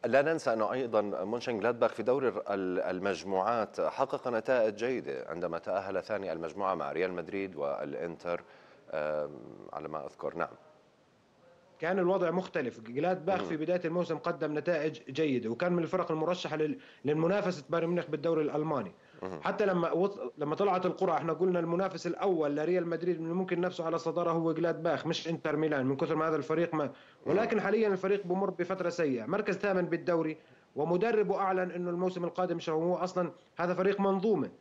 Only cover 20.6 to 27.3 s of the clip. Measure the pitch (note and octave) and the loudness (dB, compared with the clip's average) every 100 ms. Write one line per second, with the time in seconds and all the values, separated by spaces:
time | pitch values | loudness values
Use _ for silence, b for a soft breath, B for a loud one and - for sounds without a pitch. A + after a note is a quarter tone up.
20.6 | G3+ F#3 F#3 - F#3+ D#3 D#3+ D#3 F#3 F3+ | 2 4 0 0 2 2 0 2 2 2
21.6 | E3 F3 F#3+ F3 F3 E3+ F#3+ E3+ D3+ D3 | 2 0 0 -2 -6 0 2 2 2 2
22.6 | D#3 F3+ E3+ E3 F3 E3+ D#3+ F3 F#3 F3 | 2 2 0 -2 0 -2 0 -2 0 0
23.6 | F3+ F3+ E3 E3 E3 D#3+ E3+ E3 E3 D#3+ | 0 0 -2 0 0 0 2 2 2 2
24.6 | E3+ E3 E3 C#3+ D#3 E3 D#3+ E3 D#3+ D3+ | 0 0 0 0 0 -2 -2 -4 0 0
25.6 | D#3 D3 B2+ C#3 D#3 D#3 D#3+ D#3 C#3+ D#3+ | 2 2 2 2 0 2 2 0 0 0
26.6 | E3+ D#3 C#3 B B B - | 2 0 -2 B B B 0